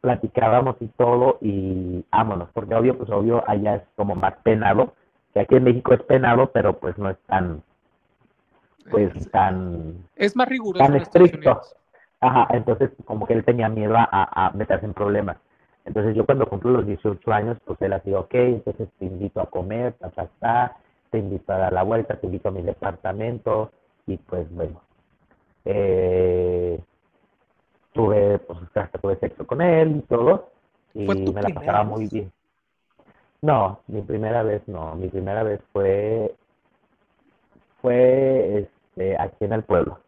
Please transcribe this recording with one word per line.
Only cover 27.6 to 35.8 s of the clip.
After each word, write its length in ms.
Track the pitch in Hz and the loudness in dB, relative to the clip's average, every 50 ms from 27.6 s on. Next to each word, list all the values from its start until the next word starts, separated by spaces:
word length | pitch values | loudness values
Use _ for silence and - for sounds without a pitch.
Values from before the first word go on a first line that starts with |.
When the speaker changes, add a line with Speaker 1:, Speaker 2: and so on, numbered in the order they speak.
| _ _ _ _ _ _ | _ _ _ _ _ _
Speaker 1:
tuve, 480 | _ 127 113 104 107 104 101 101 101 98 | _ 0 2 4 4 4 4 4 2 0
pues 200 | - - 85 85 87 85 _ | -2 -8 -16 -16 -16 -6 _
hasta 220 | 110 98 87 _ 92 | -6 -6 -4 _ -6
tuve 180 | - 98 95 - | -2 -2 -2 -2
sexo 280 | - - - - - | -4 -8 -8 -10 -8
con 160 | - 127 135 | -6 -2 0
él 360 | 170 180 170 160 160 160 151 147 | 2 4 4 4 4 4 2 -4
y 40 | |
todo, 480 | - - 123 117 117 139 185 202 - - _ _ _ _ _ _ _ _ _ | -2 0 0 2 4 4 4 2 0 -12 _ _ _ _ _ _ _ _ _
y 100 | 107 104 | -6 -4
Speaker 2:
¿Fue 100 | 98 98 98 | -2 -2 0
tu 160 | 95 95 92 | -2 -2 -2
Speaker 1:
me 80 | 101 | -2
la 80 | 101 101 | -4 -4
Speaker 2:
primera 40 | 90 | -4
Speaker 1:
pasaba 300 | - - 104 101 104 104 | -4 -4 0 2 2 2
Speaker 2:
vez? 80 | 107 | 0
Speaker 1:
muy 160 | 107 110 110 104 | -2 -6 -6 -6
bien. 240 | - 110 101 92 _ _ _ _ _ _ _ _ _ _ _ _ _ _ _ _ _ _ _ _ _ _ - | -6 -8 -8 -8 _ _ _ _ _ _ _ _ _ _ _ _ _ _ _ _ _ _ _ _ _ _ 0
No, 360 | 156 147 120 101 95 98 - _ | 2 4 4 2 0 -2 -6 _
mi 160 | - 107 107 | -10 -8 -8
primera 400 | 101 - - 107 110 110 113 117 | -6 -6 -6 -4 -4 -2 -2 0
vez 260 | 110 110 104 104 - - | 0 0 -2 -4 -6 -10
no, 280 | 98 85 80 80 80 | -10 -10 -10 -10 -8
mi 120 | 85 92 92 | -8 -8 -6
primera 340 | - 98 92 95 101 110 113 | -6 -6 -6 -4 -4 -2 -2
vez 180 | 107 104 98 - _ | -2 -4 -6 -8 _
fue, 600 | _ 101 | _ -2